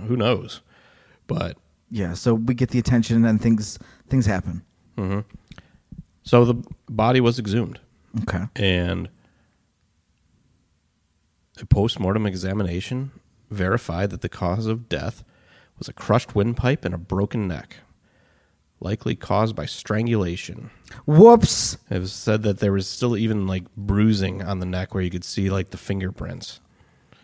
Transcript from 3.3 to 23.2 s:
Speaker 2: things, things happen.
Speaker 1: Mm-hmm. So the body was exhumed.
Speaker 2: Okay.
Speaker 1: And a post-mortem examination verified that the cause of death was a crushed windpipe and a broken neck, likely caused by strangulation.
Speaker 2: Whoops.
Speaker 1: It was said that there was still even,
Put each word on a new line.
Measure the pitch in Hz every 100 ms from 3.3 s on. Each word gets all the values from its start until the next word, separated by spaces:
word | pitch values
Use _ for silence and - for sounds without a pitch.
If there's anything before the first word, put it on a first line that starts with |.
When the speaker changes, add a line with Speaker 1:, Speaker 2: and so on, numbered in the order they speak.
| 107
Speaker 2:
things, | 117 110 104 - - - -
things | 135 104
happen. | 95 - 85 - _ _ -
Speaker 1:
Mm-hmm. | 95 101 107 - - - - _ - - - _
So | - 120 120
the | 120 - - -
body | 110 113 127
was | 120 123
exhumed. | 104 113 95 - _ _ _ 110
Speaker 2:
Okay. | - 87 98 -
Speaker 1:
And | 98 90 87 90 87 - _ _ _ _ _ _ _ _ _ _ _ _ _ _ _ _ _ _ _ _ _ _ _ -
a | -
post-mortem | 104 113 - 92 107 107
examination | 92 92 101 90 87 - 127 135 - _ _ -
verified | 101 92 117 - 85 101
that | 92
the | -
cause | - 90 101 110
of | 113 117
death | 78 90 - - _ _ _ _ -
was | -
a |
crushed | - - 113 - 104
windpipe | 110 120 123 147 87
and |
a | 90
broken | 85 95 104 117 95
neck, | 80 - - _ _ _ _ _ _ _ _ _ -
likely | - 113 - -
caused | - 98 110 107
by | 76
strangulation. | - - 107 117 110 90 90 - - - - - - -
Speaker 2:
Whoops. | 151 226 233 - - - - -
Speaker 1:
It | 95
was | 92
said | - - 107
that | 107 98
there | 101
was | 98 92
still | - 123
even, | 107